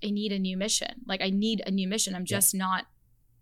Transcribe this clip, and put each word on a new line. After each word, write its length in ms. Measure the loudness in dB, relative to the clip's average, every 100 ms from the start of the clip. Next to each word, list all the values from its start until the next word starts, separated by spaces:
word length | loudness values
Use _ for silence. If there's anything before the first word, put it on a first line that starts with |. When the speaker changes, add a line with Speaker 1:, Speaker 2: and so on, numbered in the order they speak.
Speaker 1:
I 60 | -4
need 220 | -2 0
a 60 | 0
new 180 | 0 0
mission. 460 | 0 0 -2 -8 -6
Like, 140 | -2
I 100 | 0
need 320 | 2 2 0 0
a 40 |
new 160 | 0 0
mission. 260 | 0 -2
I'm 80 | -2
Speaker 2:
Yeah. 160 | -2 2
Speaker 1:
just 160 | 2
not 320 | 2 0 -2 -4 _ _ _ _ _